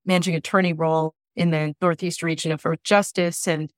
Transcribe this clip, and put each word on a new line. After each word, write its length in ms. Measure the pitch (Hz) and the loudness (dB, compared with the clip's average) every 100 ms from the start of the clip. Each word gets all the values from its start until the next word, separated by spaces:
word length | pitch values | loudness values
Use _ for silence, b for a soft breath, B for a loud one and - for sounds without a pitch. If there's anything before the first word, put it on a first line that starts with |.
managing 300 | - 185 180 | 0 0 2
attorney 400 | 165 - 196 180 | -2 0 2 2
role 400 | 156 165 160 160 - _ - | 0 0 2 0 -4 _ -2
in 160 | 175 | 0
the 240 | 156 151 147 | 2 -2 0
Northeast 440 | 180 160 180 - | 0 0 -4 -4
region 280 | 170 160 165 | -4 -4 -4
of 140 | 156 165 | -4 -4
Earth 160 | 165 | -4
Justice. 640 | - 202 202 - 175 170 - | 2 2 2 0 -2 -2 -2
And 240 | 160 151 | -2 -4